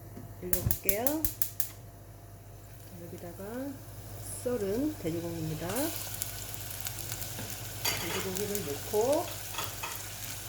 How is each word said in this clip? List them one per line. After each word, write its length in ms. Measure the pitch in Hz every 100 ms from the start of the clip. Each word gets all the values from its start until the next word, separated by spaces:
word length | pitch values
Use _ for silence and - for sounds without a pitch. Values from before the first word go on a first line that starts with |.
| - - - -
일러볼게요. 640 | 180 180 - - 190 202 262 311 302 - - - - - - - - - - - - - - - - 175 175
여기다가 380 | 165 175 180 196 240 277 269 - - - - - -
썰은 520 | 247 247 196 220 302 302
돼지고기입니다. 680 | 165 170 170 165 156 156 170 220 320 320 - - - - - - - - - - - - - - - - - - - -
돼지고기를 640 | 175 190 190 185 202 202 156
넣고 600 | 143 - 208 240 311 359 - - - - - - - - - - -